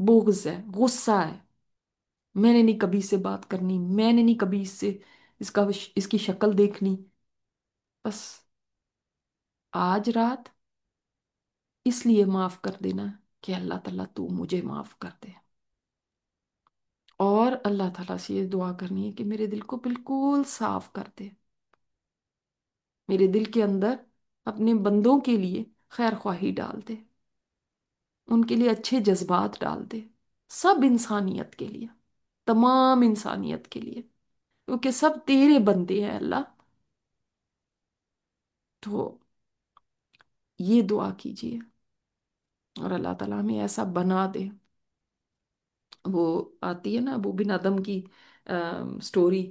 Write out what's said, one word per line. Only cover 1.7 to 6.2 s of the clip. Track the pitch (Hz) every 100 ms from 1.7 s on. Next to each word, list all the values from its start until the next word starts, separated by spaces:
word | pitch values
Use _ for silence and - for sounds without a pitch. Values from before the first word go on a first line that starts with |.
| _ _ _ _ _ _ 196
मैंने | 226 240
नहीं | 226 214
कभी | 185 196
इससे | 196 190
बात | 190 196 -
करनी, | 185 185 185
मैंने | 180 202 220 233
नहीं | 233 233
कभी | 196 202
इससे, | 190 - 202 190 - _ _ _
इसका | - 208
विश-, | 202 196 - -
इसकी | 190
शक्ल | 208